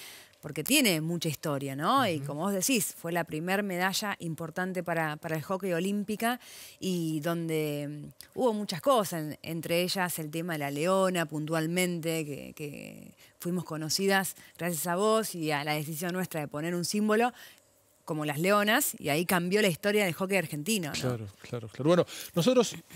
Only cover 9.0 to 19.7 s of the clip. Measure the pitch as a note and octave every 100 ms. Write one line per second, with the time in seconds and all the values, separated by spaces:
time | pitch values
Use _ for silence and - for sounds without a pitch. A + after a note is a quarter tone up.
9 | F#3+ E3+ D3+ - - E3 - E3+ F3+ G3
10 | F3+ - D#3 E3 F3 D#3 C#3+ C#3+ E3+ F#3+
11 | F#3+ F3+ D#3+ D#3 D3+ D#3+ D#3+ F3 F3+ E3+
12 | E3 D#3+ D3 C#3 C3 - D3 C#3 G#1 G#1+
13 | - - - _ F3+ F3+ - D#3 D#3 -
14 | G3 G3 F#3+ - - - E3+ D#3+ F3+ F3
15 | G#3+ A3 G#3+ F3 D#3 D3 D3+ D3+ D3+ D3+
16 | F3+ F3+ F3+ D#3+ C#3+ D3 D#3+ F3 E3 G#3
17 | G#3+ G#3+ A#3+ - - - _ _ _ _
18 | - D#3 D3+ C#3+ F3+ G#3 G#3 A#3+ - -
19 | D3+ D3 F3 F#3 F3 G3+ G#3